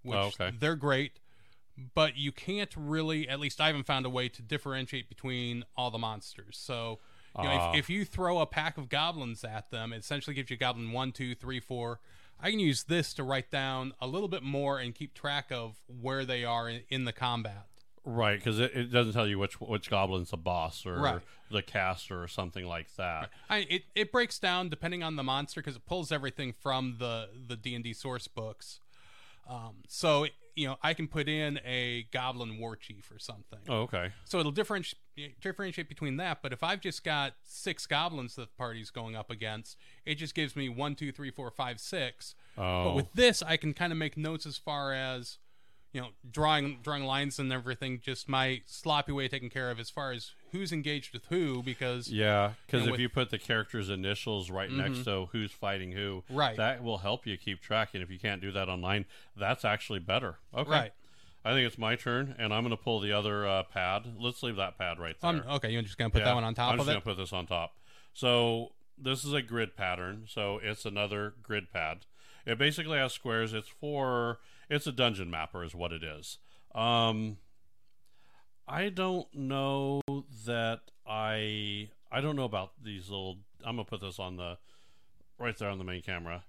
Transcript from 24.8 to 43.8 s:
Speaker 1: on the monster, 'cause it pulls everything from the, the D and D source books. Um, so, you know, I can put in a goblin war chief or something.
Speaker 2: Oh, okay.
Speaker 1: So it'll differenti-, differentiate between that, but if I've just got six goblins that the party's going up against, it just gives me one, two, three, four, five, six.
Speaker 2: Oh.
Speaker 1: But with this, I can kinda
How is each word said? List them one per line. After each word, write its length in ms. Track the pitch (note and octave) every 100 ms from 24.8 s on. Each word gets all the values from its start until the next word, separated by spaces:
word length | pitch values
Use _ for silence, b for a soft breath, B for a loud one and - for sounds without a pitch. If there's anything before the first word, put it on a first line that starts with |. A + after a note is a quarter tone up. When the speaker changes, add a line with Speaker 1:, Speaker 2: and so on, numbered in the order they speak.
| E3 F3
Speaker 1:
on 140 | E3 D#3
the 60 |
monster, 360 | C3 C3+ C#3+ -
'cause 160 | - A#2+
it 80 |
pulls 260 | - F3+ D#3
everything 420 | D3+ C3+ - C3
from 420 | A2 C#3 C3 C3 A#2
the, 300 | A#2+ A2+ G#2 A#2+ A#2+
the 100 | A#2
D 180 | B2
and 100 | A#2+
D 80 | A#2
source 340 | A2 C3+ B2 -
books. 520 | - A2 G#2 - - B B B B B B -
Um, 360 | B2 A2+ G#2 -
so, 380 | - E3 C#3+ D3 - -
you 120 | - C#3
know, 120 | C3
I 120 | D#3
can 120 | E3 D#3
put 200 | D#3 D3
in 320 | D3+ D3+ C#3+
a 400 | B2 B2+ B2 A#2+ A2+
goblin 460 | C3 B2+ B2 A#2 A2
war 180 | A2+ G#2+
chief 340 | - G2+ -
or 80 | G#2+
something. 420 | - G#2+ - G#2+ G2
Speaker 2:
Oh, 140 | A#2
okay. 300 | A#2+ F#2+ F2+ -
Speaker 1:
So 140 | - F3+
it'll 120 | D3+
differenti-, 420 | D3 G#3 G3+ E3+ - - - C#3+ -
differentiate 480 | F#3+ F#3 G3 F3 D#3+
between 280 | C#3 D3+ C3+
that, 240 | F3+ D3+
but 100 | C#3
if 100 | B2+
I've 180 | E3 G3
just 240 | F#3 -
got 300 | E3 D3+ C#3 -
six 400 | - - G3 E3 -
goblins 500 | D3 E3+ D#3 B2 -
that 140 | A2+
the 60 | -
party's 340 | B2 A2+ G#2+
going 260 | B2 A2+ A2
up 140 | G#2+
against, 460 | A2+ A2 A2 - - B B -
it 80 | D3+
just 180 | D#3
gives 220 | - D3 D3
me 120 | C3
one, 240 | A#2+ D3
two, 180 | C#3+ D3
three, 180 | C3+ C#3
four, 200 | C3+ B2
five, 280 | - B2+ A2+
six. 540 | - F#3 B2+ - - - b -
Speaker 2:
Oh. 280 | F#2 F2+
Speaker 1:
But 100 | F2+
with 180 | A2 -
this, 280 | F#3+ B3 -
I 140 | D#3+ D#3+
can 140 | D#3
kinda 200 | -